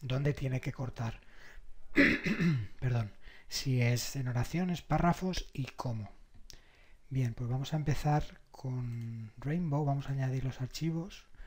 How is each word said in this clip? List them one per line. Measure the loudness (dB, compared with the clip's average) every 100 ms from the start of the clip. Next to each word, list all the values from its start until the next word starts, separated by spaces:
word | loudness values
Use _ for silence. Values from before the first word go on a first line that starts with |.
dónde | -4 0 2
tiene | 2 0 0
que | -2
cortar, | -4 -6 -4 -4 -4 -12 -16 -14 -12 -10 -8 0
<clears throat> | 6 6 6 2 2 4 4 0 -2
perdón, | 2 2 0 -6 -14 -14 -8
si | -4 2 4
es | 4 4 0 -4
en | -2
oraciones, | 0 0 2 0 0
párrafos | 0 4 4 4 0 -2 -4
y | -4 -6
cómo. | -4 -4 -4 -6 -12 -20 -18 -16 -18 -20 -20 -20 -20 -4
Bien, | 0 0
pues | 0 -2
vamos | -2 0
a | 0
empezar | 2 2 4 2 2 -6 -20
con | -10 -6 -4 -4 -4 -6 -8 -10 -6
Rainbow, | -2 0 2 2
vamos | 2 0 0
a |
añadir | 0 0 0
los | -2 -2
archivos. | -6 -2 0 0 -4 -10 -16 -16